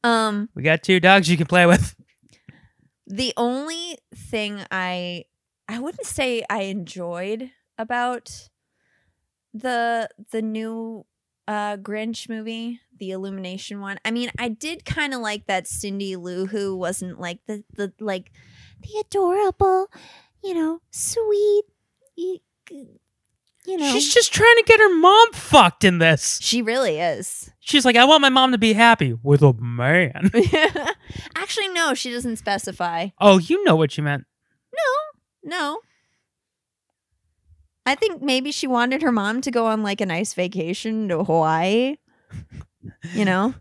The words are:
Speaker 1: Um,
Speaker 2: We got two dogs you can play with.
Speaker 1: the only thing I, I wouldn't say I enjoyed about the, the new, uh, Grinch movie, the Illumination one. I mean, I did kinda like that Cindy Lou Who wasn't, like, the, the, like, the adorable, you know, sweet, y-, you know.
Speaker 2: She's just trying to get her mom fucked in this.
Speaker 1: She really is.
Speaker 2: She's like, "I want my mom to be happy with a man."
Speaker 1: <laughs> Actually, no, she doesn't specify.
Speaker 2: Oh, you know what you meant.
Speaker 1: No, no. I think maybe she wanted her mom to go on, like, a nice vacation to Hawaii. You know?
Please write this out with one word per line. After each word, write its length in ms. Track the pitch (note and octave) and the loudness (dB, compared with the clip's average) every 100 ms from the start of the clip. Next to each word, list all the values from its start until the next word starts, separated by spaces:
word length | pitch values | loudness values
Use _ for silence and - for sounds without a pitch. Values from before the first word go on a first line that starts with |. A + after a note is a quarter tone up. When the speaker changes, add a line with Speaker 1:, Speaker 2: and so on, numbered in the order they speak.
Speaker 1:
Um, 460 | A#3+ A#3 A3 G#3 G#3+ | 2 0 0 -4 -8
Speaker 2:
We 100 | - | -4
got 200 | C#3 D#3+ | -2 0
two 160 | - F#3 | 2 2
dogs 300 | F3+ G3 E3 | 6 6 4
you 80 | E3+ | 0
can 100 | D#3+ | 2
play 180 | F3+ F3 | 4 6
with. 300 | F#3 - - _ _ _ _ - _ _ _ _ _ - | 6 2 -8 _ _ _ _ -20 _ _ _ _ _ -14
Speaker 1:
the 260 | G3 B3+ - | -6 -6 -2
only 600 | A#3+ C4 D4+ E4 E4+ D#4 _ | -2 -4 -8 -10 -12 -14 _
thing 460 | - - A3 G#3 G#3 - | -20 -8 -6 -6 -8 -8
I, 560 | F#3+ F3+ F3+ F3+ F3 - _ _ _ - | -6 -6 -6 -8 -12 -16 _ _ _ -12
I 100 | A3+ | -10
wouldn't 260 | C#4 - A4 | -10 -10 -10
say 380 | - C4 A#3 - | -4 -4 -4 -6
I 140 | G#3+ | -6
enjoyed 880 | G3 G3 E3 F#3 F3 F3 F#3+ A3+ B3+ _ _ - | -6 -8 -10 -10 -10 -8 -8 -8 -12 _ _ -14
about 720 | A3+ A#3+ B3 A#3+ - - - _ _ _ _ _ _ _ _ _ _ | -6 -4 -4 -6 -12 -20 -20 _ _ _ _ _ _ _ _ _ _
the, 560 | G#3+ B3+ A#3+ A#3 A#3 A3 _ - | -10 -4 -2 -2 -4 -6 _ -10
the 100 | A3+ | -8
new, 640 | A3 A3 A3 A3+ A3+ A3 - _ _ _ - | -6 -8 -8 -10 -12 -14 -20 _ _ _ -10
uh, 300 | G#3 G#3 G3+ | -6 -6 -8
Grinch 500 | G3 G#3+ A3 A3+ - | -10 -8 -8 -10 -10
movie, 540 | A3 A3 A3+ A#3 A#3+ _ _ | -12 -10 -10 -10 -12 _ _
the 140 | F#3+ | -10
Illumination 680 | F#3+ G3 F#3+ F#3 F#3+ - G3+ | -10 -10 -10 -12 -12 -12 -12
one. 180 | G3 G3 | -12 -8
I 80 | A3 | -6
mean, 180 | A#3 B3 - | -6 -6 -6
I 120 | A#3+ | -8
did 340 | A3 D#4 E4 | -8 -10 -12
kinda 340 | - D#4+ D4 B3+ | -8 -6 -4 -4
like 280 | A3 G#3 - | -6 -8 -4
that 200 | F#3+ F3+ | -6 -4
Cindy 480 | - G#3 G3 G3 F#3 | -10 -8 -8 -8 -10
Lou 300 | F3 F3+ F#3+ | -10 -8 -6
Who 280 | G#3 G3 F#3 | -4 -6 -6
wasn't, 440 | F3 F#3 F3+ - | -6 -6 -10 -10
like, 200 | F3+ F3 - | -12 -12 -12
the, 180 | G#3+ - | -14 -14
the, 200 | - G3+ _ | -10 -10 _
like, 300 | G#3+ F#3 - _ _ - - _ | -8 -8 -10 _ _ -20 -20 _
the 180 | - G#4+ - | -12 -10 -6
adorable, 840 | G4+ F4+ F#4+ G4+ - G4 F#4 G4 - - - _ _ | -2 0 0 -2 2 2 2 -2 -12 -20 -20 _ _
you 100 | G4 | -6
know, 280 | E4+ D#4+ E4 _ | -4 -4 -6 _
sweet, 720 | - - - A4 G#4 G#4 G#4 G#4 _ _ _ C5+ - | -10 -6 -2 0 2 2 2 0 _ _ _ _ -10
y-, 220 | F4+ F4+ _ _ - | -8 -8 _ _ -20
you 1080 | C#4+ C4 _ _ _ _ _ _ _ - F#4 | -20 -20 _ _ _ _ _ _ _ -8 -4
know. 140 | C#4+ | 0
Speaker 2:
She's 200 | B3 D4 | 0 2
just 200 | A#4+ A4+ | 2 2
trying 220 | - A4+ A#4 | 4 6 6
to 60 | A4+ | 8
get 140 | A4 | 6
her 140 | G#4+ E4+ | 8 6
mom 340 | F4 G#4+ A#4 | 8 8 6
fucked 540 | - - D4 F3+ - G3 | 4 6 6 6 4 2
in 140 | F3 | 4
this. 400 | E3 D3+ - - | 4 4 0 -4
Speaker 1:
She 200 | - A#3 | -2 -2
really 380 | A3 B3 A#3 D#3 | -2 -2 0 0
is. 500 | E3+ B2+ - - - _ - | -2 -4 -8 -12 -16 _ 0
Speaker 2:
She's 200 | D4 B3 | 2 4
like, 100 | A#3 | 6
"I 80 | |
want 180 | C4 D#4 | 8 8
my 60 | C#4 | 6
mom 240 | C4 C4 | 4 2
to 60 | A#3+ | 2
be 160 | A3+ | 2
happy 400 | G#3+ A#3 A3+ C3+ A2+ | 6 6 6 2 -2
with 180 | C3 C#3+ | 2 6
a 120 | D3 | 6
man." 760 | A2+ A#2+ A#2+ B2+ E3+ D#3 - G3 | 4 -4 -2 2 2 0 0 2
Speaker 1:
<laughs> 1000 | A#3 F#4 D#4+ D#4+ F4 D4 - - - - D#4 | 4 2 2 0 0 -6 -8 -12 -16 -12 -10
Actually, 340 | G4 - G4 | -8 -6 -4
no, 240 | F4 D#4+ | -2 -2
she 180 | B3+ B3+ | -2 -6
doesn't 240 | A#3+ A#3+ A3 | -8 -8 -6
specify. 760 | - G3 - F#3 F3 E3+ F#3+ _ | -4 -6 -6 -6 -6 -4 -8 _
Speaker 2:
Oh, 160 | G3+ F#3+ | 6 6
you 260 | E3 F#4 | 4 0
know 140 | G4 D#3+ | 2 2
what 180 | D#3 - | 2 -2
you 60 | |
meant. 220 | D3 C#3+ - _ _ _ _ C#5 | -4 -4 -8 _ _ _ _ -4
Speaker 1:
No, 760 | D5 C#5 D#5 _ _ _ D#4+ | -2 -2 -6 _ _ _ -10
no. 300 | F4 D4 F4 _ _ _ _ _ _ _ _ _ _ _ _ _ _ _ _ _ _ _ _ B3+ | -6 -6 -8 _ _ _ _ _ _ _ _ _ _ _ _ _ _ _ _ _ _ _ _ -4
I 100 | C#4 | -2
think 260 | A4 E4+ | -2 -2
maybe 300 | C#4 C4 C4+ | -2 -2 -2
she 160 | C#4+ C#4 | -6 -2
wanted 340 | A#3+ A#3+ C4 | 0 0 0
her 120 | D#4 | 0
mom 260 | A3+ G3+ A#3+ | 0 -2 -4
to 100 | C4 | -4
go 160 | A#3+ A3+ | -2 -2
on, 140 | A3 | -2
like, 200 | G#3 G3+ | -4 -4
a 40 | G3 | -4
nice 280 | E3+ G#3 | -4 -6
vacation 720 | - F3+ F3+ D#3+ F#3+ A3 A3 G#3 | -4 -6 -4 -6 -6 -6 -6 -4
to 160 | E3 | -2
Hawaii. 720 | G3+ E3 D#3+ D#3+ F#3 A3 B3+ D4+ _ _ _ - - - - _ - _ E3 | 0 0 2 0 0 0 0 -6 _ _ _ -18 -16 -20 -20 _ -20 _ -10
You 100 | F3+ | -2
know? 300 | G3 F#3 A3 C4 | 0 2 -2 -4